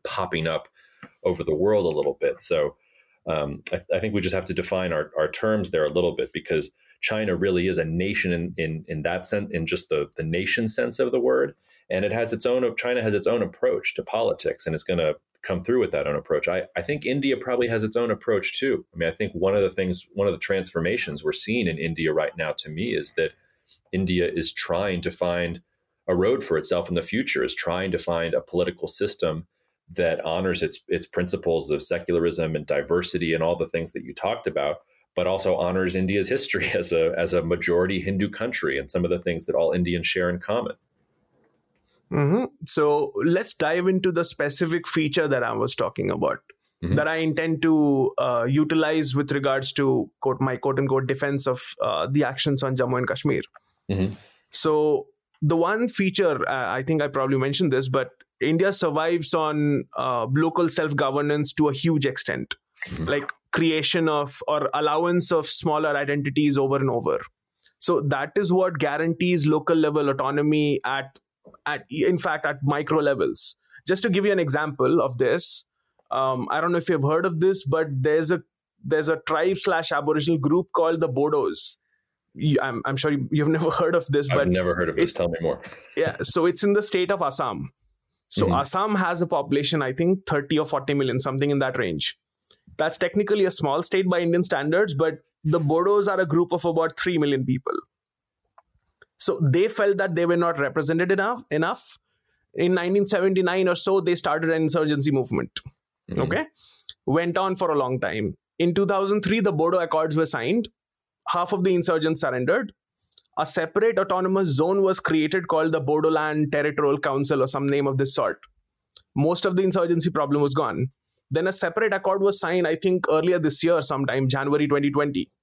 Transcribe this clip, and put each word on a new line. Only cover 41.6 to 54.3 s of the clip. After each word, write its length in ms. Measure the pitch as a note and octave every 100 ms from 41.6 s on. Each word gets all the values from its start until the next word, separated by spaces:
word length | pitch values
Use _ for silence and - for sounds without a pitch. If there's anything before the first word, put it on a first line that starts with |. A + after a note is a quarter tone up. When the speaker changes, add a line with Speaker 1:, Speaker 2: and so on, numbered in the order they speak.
| _ _ _ _ -
Speaker 2:
Mm-hmm. 340 | - C#3+ G#3 B3+ - D#3+
So 460 | - D3 D3 D3 G2+ D3+
let's 280 | F3+ A3
dive 340 | - D#3 F3 F#3
into 240 | F#3+ F#3
the 120 | E3+
specific 640 | E3 - C#3+ C#3 E3+ E3+ -
feature 400 | E3 D#3 E3+ D3+
that 160 | C3
I 100 | A#2
was 220 | A2 A#2+ -
talking 340 | - - G2
about 280 | F2 D2 - _ - _ -
Speaker 1:
Mm-hmm. 100 | E2+
Speaker 2:
that 140 | C#3 D#3
I 80 | D#3+
intend 480 | D#3+ D#3 E3 D#3
to, 500 | E3 D#3 D3 C3+ B2+ -
uh, 260 | C3+ A#2+ A#2+
utilize 680 | C#3+ D3+ D#3+ D#3 D#3+ C#3 C3
with 160 | C#3+
regards 400 | C#3 C#3 C3+ C3+
to 380 | - C3+ B2+ - -
quote, 180 | C3+ B2+
my 180 | C3+ B2
quote 200 | C#3 C3+
unquote 300 | C#3 C3+ C3
defense 400 | C3+ C#3+ C#3 C#3
of, 120 | B2 - -
uh, 240 | - G2 C3
the 180 | C#3+
actions 380 | C3 C3 D3+ C3+
on 140 | C3+ C3
Jammu 240 | B2+ B2+
and 80 | B2+
Kashmir. 340 | - D3 A2 - - _ _ -
Speaker 1:
Mm-hmm. 240 | G2 F#2+ G2+ -